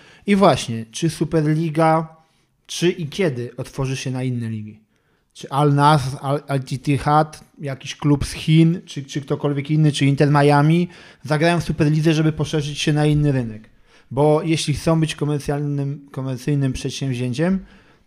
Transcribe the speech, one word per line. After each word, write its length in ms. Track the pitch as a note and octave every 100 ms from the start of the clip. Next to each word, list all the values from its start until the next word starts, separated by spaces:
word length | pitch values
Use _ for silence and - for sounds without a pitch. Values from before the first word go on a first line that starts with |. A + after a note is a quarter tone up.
| - - -
I 80 | G3
właśnie, 500 | F#3+ B2+ - A2+ A2+
czy 180 | - E3
Superliga, 1080 | - D#3 E3 D3+ D#3 E3 D3+ D#3+ D#3+ D#3+ - _ _ _ _ -
czy 220 | - F3
i 160 | F3+ D3
kiedy 480 | - F3 A#2+ A#2+ -
otworzy 400 | B2 - C3 C3+
się 140 | C3+
na 120 | B2+
inne 260 | B2+ B2 A2+
ligi? 300 | A2 G#2+ G#2+ _ _ _ _ _
Czy 160 | - -
Al 240 | C#3 D3
Nassr, 440 | C#3+ C#3+ D#3 C3 C#3
Al, 220 | C3+ D3 -
Al 120 | C#3 C3
Ittihad, 720 | C3+ D3 C3+ D3+ D3+ D#3 - - -
jakiś 340 | C#3+ C3+ - -
klub 300 | D3 C#3+ -
z 60 |
Chin, 500 | - - D#3+ E3 F3+ -
czy, 180 | -
czy 180 | C#3 D3+
ktokolwiek 500 | C#3 C#3+ D3 C#3+ C#3
inny, 200 | D#3 D3+
czy 140 | D3 C#3
Inter 260 | C#3 C#3+
Miami 560 | D3 C#3+ C#3+ D3 E3+ F3 - - -
zagrają 360 | B2 D3+ E3+ E3+
w 40 |
Superlidze, 500 | D#3+ D#3 D3+ D#3 E3
żeby 180 | D#3 D#3
poszerzyć 480 | D#3 C#3+ D#3 D3 C#3+
się 140 | D#3+
na 120 | D3+ D3+
inny 260 | D3 D3
rynek? 380 | C3 A#2 G#2+ - _ _ _ -
Bo 300 | B2+ D3+ D#3
jeśli 300 | D#3 D#3+ -
chcą 260 | B2+ E3 E3
być 160 | D#3 -
komercjalnym, 920 | D3 D3 D3 C#3+ D3 C#3+ C#3 D3 -
komercyjnym 600 | - C3 B2 D3+ C#3+ C3+
przedsięwzięciem, 920 | B2 C3+ - C3+ A#2+ B2+ A#2+ F3 F#3+ - - _ _